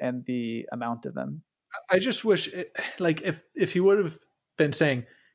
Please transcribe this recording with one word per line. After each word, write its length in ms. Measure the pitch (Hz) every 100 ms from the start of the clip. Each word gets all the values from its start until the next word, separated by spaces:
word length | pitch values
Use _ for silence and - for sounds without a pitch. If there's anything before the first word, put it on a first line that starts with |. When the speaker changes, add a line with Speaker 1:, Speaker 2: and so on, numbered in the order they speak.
Speaker 1:
in 220 | 127 123 123
the 400 | 123 117 113 -
amount 340 | 120 117 117 -
of 80 | -
them. 280 | 135 151 - _ _ - -
Speaker 2:
I 100 | 185
just 240 | 226 - 220
wish, 220 | 190 -
it, 220 | 180 180 - - -
like, 220 | 175 160
if, 220 | 190 165 - -
if 180 | -
he 60 | 180
would 180 | 190 202
have 200 | 175 - _ _ _ -
been 160 | 151
saying, 320 | 143 156 127 120 _ _